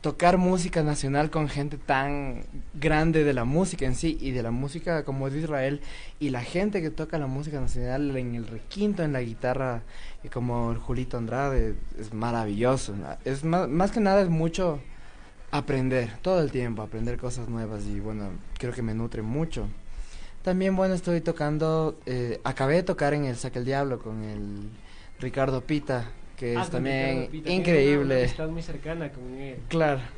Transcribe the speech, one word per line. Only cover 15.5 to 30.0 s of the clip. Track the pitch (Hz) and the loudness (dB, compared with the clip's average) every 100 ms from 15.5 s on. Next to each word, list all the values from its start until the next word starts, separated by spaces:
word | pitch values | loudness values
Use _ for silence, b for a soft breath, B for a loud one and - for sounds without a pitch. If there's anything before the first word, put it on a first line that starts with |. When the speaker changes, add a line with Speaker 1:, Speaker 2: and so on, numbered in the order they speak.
Speaker 1:
aprender, | 135 123 135 127 127 117 - | -2 0 2 2 2 0 -2
todo | 185 185 | 2 4
el | 147 | 4
tiempo, | 131 120 107 | 0 -2 -2
aprender | 107 110 117 120 | -6 -2 0 0
cosas | 123 120 117 | -2 -4 -4
nuevas | 117 107 107 104 | -4 -4 -4 -2
y, | 101 | -2
bueno, | 104 107 101 87 - - | -2 -4 -4 -6 -8 -6
creo | 123 | -4
que | 120 | -2
me | 113 | -2
nutre | 107 113 - | -2 -2 -4
mucho. | 107 135 160 - 107 - - B B B B B | -2 -2 -2 -2 -4 -6 -8 B B B B B
También, | - 185 190 185 | 0 2 2 4
bueno, | 190 | 2
estoy | 185 180 170 | 2 2 0
tocando, | 165 165 147 151 160 160 156 - - | 0 0 0 2 2 2 0 -2 -4
eh, | 127 120 - | -2 -2 -2
acabé | 123 131 135 165 | -4 0 4 4
de | |
tocar | 185 180 143 | 2 2 2
en | 147 139 | 2 0
el | 120 | -2
Saque | 131 123 | -4 -4
el | 120 | -2
Diablo | 135 139 120 | 0 0 -2
con | 110 110 | -6 -6
el | 107 107 104 101 104 113 B B B - | -6 -6 -6 -6 -10 -12 B B B -8
Ricardo | 127 139 135 131 | -4 0 2 0
Pita, | - 151 143 127 117 - - - | 0 -2 0 -2 -2 -10 -12 -6
que | 123 120 | -2 0
Speaker 2:
Ah, | |
Speaker 1:
es | 117 | 0
Speaker 2:
con | 127 | 0
Speaker 1:
también | 131 135 135 | 0 2 2
Speaker 2:
Ricardo | 131 127 | 0 -2
Pita, | 156 160 | -6 0
que | 185 | 2
Speaker 1:
increíble. | 175 160 139 147 139 131 | 6 8 8 6 6 4
Speaker 2:
hay | |
una | 123 | 4
amistad | - 160 | 2 -4
muy | 165 | -4
cercana | 160 147 151 165 147 | -6 -6 -6 -6 -6
con | 135 123 131 | -8 -10 -10
él. | 139 123 110 | -10 -8 -2
Speaker 1:
Claro. | 165 156 135 | 2 4 2